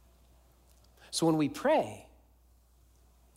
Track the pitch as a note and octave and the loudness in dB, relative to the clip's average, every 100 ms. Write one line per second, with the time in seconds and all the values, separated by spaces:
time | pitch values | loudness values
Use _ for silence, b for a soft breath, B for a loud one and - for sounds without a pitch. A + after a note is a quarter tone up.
0 | _ _ _ _ _ _ _ _ _ _ | _ _ _ _ _ _ _ _ _ _
1 | b - D#3+ D#3 C#3+ - C4 D4+ A2+ G2 | b -2 0 2 0 -2 0 2 0 -8
2 | - - _ _ _ _ _ _ _ _ | -20 -20 _ _ _ _ _ _ _ _
3 | _ _ _ | _ _ _